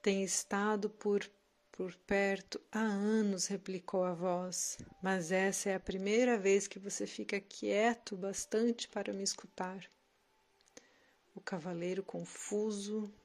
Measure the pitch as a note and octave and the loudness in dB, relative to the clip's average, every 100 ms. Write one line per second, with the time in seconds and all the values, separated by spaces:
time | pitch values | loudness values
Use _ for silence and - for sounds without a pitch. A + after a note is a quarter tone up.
0 | G#3 G3 F#3+ - - G3 G#3 G#3+ G3+ - | 2 2 0 -2 -2 0 2 0 -2 -2
1 | G#3 G3+ - _ _ _ _ - F#3 - | 0 0 0 _ _ _ _ -8 -8 -8
2 | - G3 G3 G3 - - _ G#3+ A3 G3+ | 0 2 4 0 -4 -12 _ 0 0 2
3 | G#3 A3 G#3 F#3 - G3 F#3+ F#3 - F#3+ | 4 4 4 0 -2 -4 -4 -6 -2 2
4 | F3+ E3+ F#3 F3+ F#3 F3+ - - - - | 2 2 0 0 -2 -4 -6 -6 -14 -4
5 | F#3+ F#3+ D#3+ F#3 F#3+ F#3+ G3+ F#3 - F#3+ | 0 0 2 2 2 2 0 -2 -2 -2
6 | G3 A3 B3 A3+ F#3+ G3 G3 F#3+ G3 - | 2 4 6 6 6 6 4 -8 -8 -6
7 | G3+ - G#3 G3+ G3+ - G#3 G3+ A3+ A#3 | -6 -6 -4 -4 -6 -6 0 4 4 2
8 | - F#3+ G3 G3+ - G#3+ A#3+ A#3 - G#3 | -8 -6 -6 -6 -2 2 2 0 -6 -6
9 | G3+ G3 G3 - - - F#3 F#3+ - _ | -4 -4 -4 -6 -12 -8 -8 -8 -16 _
10 | _ _ _ _ _ _ _ - _ _ | _ _ _ _ _ _ _ -20 _ _
11 | _ _ _ F#3+ - F3+ E3 E3+ F3 F#3 | _ _ _ -14 -8 -6 -6 -4 -2 -4
12 | G3 F3 E3+ - - G#3 G#3+ G3+ G3+ G#3+ | -6 -10 -10 -12 -4 -2 0 -2 -4 -6
13 | G#3 - | -6 -12